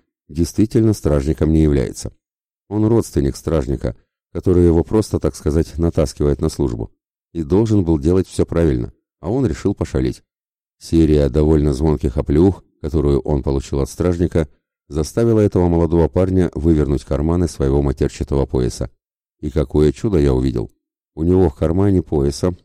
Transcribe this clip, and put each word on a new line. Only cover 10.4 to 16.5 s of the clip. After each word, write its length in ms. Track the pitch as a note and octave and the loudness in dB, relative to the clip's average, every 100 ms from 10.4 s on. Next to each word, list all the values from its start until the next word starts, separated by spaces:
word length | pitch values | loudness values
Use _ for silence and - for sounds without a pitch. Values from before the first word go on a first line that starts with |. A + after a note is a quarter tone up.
| _ _ _ _ | _ _ _ _
Серия 500 | - E2 D#2 D2+ C#2+ | -2 2 4 4 2
довольно 440 | D2 D2+ D#2 D2 | 2 2 2 2
звонких 440 | C2 D#2 C#2+ D2+ C2 | 0 0 0 -2 -4
оплеух, 480 | B1+ C#2+ F#2+ F#2 _ _ | 0 2 2 0 _ _
которую 400 | D#2+ D#2+ C#2+ C#2+ | -4 -2 0 0
он 220 | - D2 | 0 -2
получил 380 | C2+ C#2 - C#2 | -2 -4 -4 -4
от 80 | C2 | -4
стражника, 600 | - E2+ E2+ F2 F2 D#2 _ _ _ - | -2 -2 0 0 -2 -4 _ _ _ -10
заставила 520 | D2 D#2 - A#2 A2 | -6 -4 -2 2 2
этого 280 | G#2 F#2+ F2 | 2 2 2
молодого 400 | E2+ E2+ E2 D#2 | 2 2 2 2
парня 420 | F2+ F#2+ F#2+ F2+ | 2 2 2 0